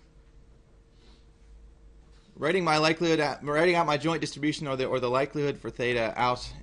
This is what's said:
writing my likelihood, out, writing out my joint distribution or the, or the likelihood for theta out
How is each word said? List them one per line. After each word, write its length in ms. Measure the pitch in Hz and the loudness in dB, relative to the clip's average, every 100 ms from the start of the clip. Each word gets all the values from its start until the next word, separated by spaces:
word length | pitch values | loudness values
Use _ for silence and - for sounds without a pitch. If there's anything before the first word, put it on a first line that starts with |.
| - - - - - - - - - - - - - - - - - - - - - - - - | -20 -20 -20 -20 -20 -20 -20 -20 -20 -20 -20 -20 -20 -20 -20 -20 -20 -20 -20 -20 -20 -20 -20 -4
writing 260 | 147 190 | -2 2
my 140 | 165 156 | 2 4
likelihood, 400 | 160 165 170 156 | 4 2 2 2
out, 240 | 143 - | 0 -2
writing 300 | 139 151 180 | -2 2 4
out 100 | 170 | 4
my 120 | 151 147 | 2 0
joint 220 | 156 160 | 0 -2
distribution 480 | 147 139 147 147 147 | -4 -2 -2 -2 -4
or 80 | |
the, 100 | 131 | -2
or 140 | 120 127 | -2 0
the 100 | 123 | 0
likelihood 500 | 127 143 156 143 139 | 0 0 -2 -4 -4
for 100 | 117 | -10
theta 420 | - 123 120 110 | -4 -2 0 -2
out 360 | - 123 123 - - | 0 0 0 -6 -12